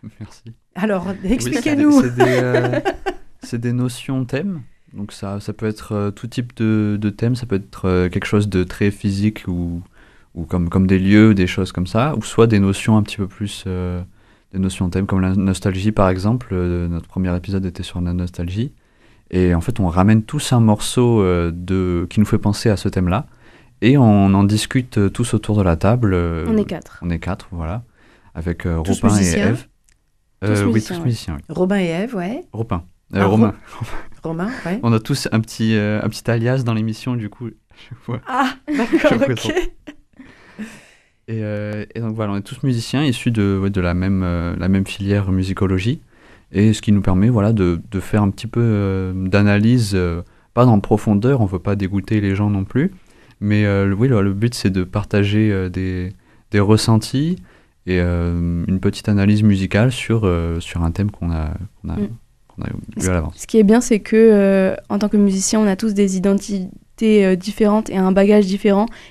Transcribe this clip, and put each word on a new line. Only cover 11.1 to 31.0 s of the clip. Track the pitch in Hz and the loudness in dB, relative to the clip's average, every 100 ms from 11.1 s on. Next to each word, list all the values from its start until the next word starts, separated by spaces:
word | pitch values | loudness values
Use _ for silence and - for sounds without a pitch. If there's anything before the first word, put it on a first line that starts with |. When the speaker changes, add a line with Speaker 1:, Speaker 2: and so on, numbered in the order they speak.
| 104 110 | 8 8
Speaker 1:
des | 98 90 | 6 2
choses | - 92 | -2 -4
comme | - 90 | -4 -4
ça, | 110 143 143 | -2 -2 -2
ou | |
soit | - - 117 | -4 2 4
des | 107 | 4
notions | 98 98 - 110 | 2 0 2 2
un | |
petit | 101 - | 2 -4
peu | 92 | -8
plus, | - 101 - 95 | -8 -10 -10 -8
euh, | 92 90 90 90 _ _ _ _ | -6 -6 -6 -10 _ _ _ _
des | 95 | -4
notions | 95 - 92 | -4 -2 -2
thèmes | 92 98 | -2 0
comme | 92 | 0
la | 92 | 2
nostalgie, | 95 95 92 104 95 104 | 2 0 0 -2 -2 0
par | 107 95 | 2 2
exemple. | 92 101 123 - | 2 0 -2 -2
Euh, | 92 87 87 87 | -2 -2 -2 -2
notre | 85 - | -4 -6
premier | 95 92 | -4 -2
épisode | 87 90 98 | -2 -4 -4
était | 95 - | -4 -8
sur | 90 87 | -10 -6
la | 87 | -4
nostalgie. | 90 90 - 87 95 143 - _ _ _ _ - | -4 -4 -6 -6 -4 -6 -8 _ _ _ _ -6
Et | 92 90 | 0 2
en | 85 | 2
fait, | - 117 | 0 -2
on | 92 | 0
ramène | 85 98 110 | 2 4 4
tous | 107 147 - | 2 -6 0
un | 120 | 2
morceau, | 113 104 - - 123 113 | 4 2 0 0 2 4
euh, | 92 87 85 | 4 2 0
de, | 85 90 95 90 87 87 | -4 -4 -2 0 -2 -2
qui | - | 0
nous | 104 | 2
fait | 104 | 2
penser | 104 101 117 | 0 0 0
à | 101 | 0
ce | 104 | -2
thème-là. | - 90 95 - _ - - _ - | -2 0 0 -4 _ -20 -20 _ -2
Et | 107 143 | 2 6
on | 117 101 98 | 6 6 6
en | 98 | 4
discute, | 101 110 - 131 123 107 | 4 0 -2 -4 -2 0
euh, | 98 | 0
tous | - 120 | 0 -2
autour | 107 - 104 | -2 0 0
de | |
la | 92 85 | 2 2
table, | 98 123 110 | 2 2 2
euh, | 90 85 82 135 | 0 0 -2 -2
Speaker 3:
On | 220 | -2
est | 202 | -2
quatre. | 170 - - | -6 -12 -10
Speaker 1:
on | 87 | -6
est | 82 | -4
quatre, | 87 95 - | -4 -8 -8
voilà. | 85 80 107 120 _ _ _ _ | -10 -8 -8 -10 _ _ _ _
Avec, | - 85 85 90 | -10 -6 -4 -4
euh, | 82 | -4
Speaker 2:
Tous | 85 98 | -2 0
Speaker 1:
Robin | 113 | 2
Speaker 2:
musiciens ? | 104 92 82 101 | 4 2 2 0
Speaker 1:
et | |
Ève. | 117 - _ _ _ _ _ _ - | -2 -6 _ _ _ _ _ _ -8
Speaker 3:
Tous | 101 | -2
Speaker 1:
Euh, | 104 101 | 0 2
oui, | |
Speaker 3:
musiciens, | 110 - | 0 -2
Speaker 1:
tous | 175 | -4